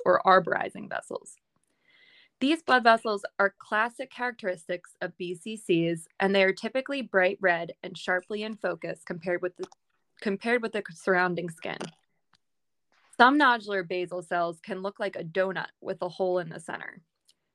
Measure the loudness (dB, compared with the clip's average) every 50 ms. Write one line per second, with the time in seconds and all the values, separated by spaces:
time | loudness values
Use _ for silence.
0 | 0 2 2 4 6 6 6 6 6 2 -2 -2 -2 -4 -8 -12 -12 -10 -8 -10
1 | -8 -8 -12 -12 -12 -14 -20 _ _ _ _ _ _ _ _ _ _ _ _ _
2 | _ _ _ _ _ _ _ _ 0 0 0 0 2 4 4 6 8 6 6 6
3 | 4 -2 -4 -4 -4 -8 0 0 0 0 0 _ -8 -4 -2 -2 -2 -2 -4 -8
4 | -12 -12 -8 -6 -6 -6 -6 -6 -6 -6 -6 -6 -6 -8 -8 -8 -10 -16 _ _
5 | -8 -8 -8 _ -8 -8 -8 -10 -10 -10 -12 -10 0 2 2 2 2 0 -2 -4
6 | -6 -14 _ -2 0 2 4 4 4 4 2 0 -6 -4 -4 -4 -4 -4 -6 -6
7 | -6 0 2 4 4 4 2 2 2 2 2 2 -2 -6 -8 -12 -12 -12 -12 -10
8 | -4 -2 -2 -2 -2 _ -8 -8 -6 -8 -8 -6 -4 -4 -4 -4 -8 -10 -10 -10
9 | -10 -10 -10 -8 -4 -4 -4 -2 -4 -6 -6 -8 -14 -14 -14 _ _ _ _ _
10 | _ _ _ -8 -4 -4 -4 -4 -2 -2 0 0 -2 -4 -6 -6 -8 -8 -14 -6
11 | 0 2 2 4 4 2 0 -2 -6 -8 -10 -10 -8 -8 -8 -8 -10 -12 -14 _
12 | _ _ _ _ _ _ _ _ _ _ _ _ _ _ _ _ _ _ _ _
13 | _ _ 4 6 6 8 8 6 6 4 4 2 -2 -4 -4 -4 -4 -2 -4 -4
14 | -4 -4 -6 -10 -6 -4 -2 -2 -2 -2 -4 -8 -10 -10 -10 -6 -6 -8 -6 -6
15 | -6 -6 -6 -8 -10 -6 -2 -2 -2 0 -2 -6 -8 -10 _ _ -10 -8 -6 -6
16 | -6 -8 -4 -2 -2 0 0 -2 -2 -4 -10 -12 -12 -12 -10 -10 -10 -14 -16 -18
17 | _ _ _ _ _ _ _ _ _ _